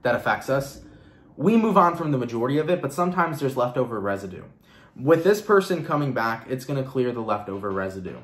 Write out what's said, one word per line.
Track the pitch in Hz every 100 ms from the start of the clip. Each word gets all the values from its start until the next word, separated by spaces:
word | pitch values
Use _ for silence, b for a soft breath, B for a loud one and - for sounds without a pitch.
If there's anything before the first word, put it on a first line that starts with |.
that | 123
affects | 120 117 107 -
us, | 135 135 - B B B B B
we | - 156
move | 226 220 196
on | 175
from | 170 156
the | 135
majority | 117 117 123 143
of | 156
it, | 175
but | -
sometimes | 170 175 180 165 139
there's | 139
leftover | 120 123 135 117 110
residue. | 98 98 95 90 - _ b b b
With | - 135 165
this | 185 202
person | - 202 190 170
coming | 147 151 143
back, | 120 113 113 -
it's | 131
gonna | - 139
clear | 131 135 123
the | 117
leftover | 110 104 98 95 101
residue. | 95 95 95 90 64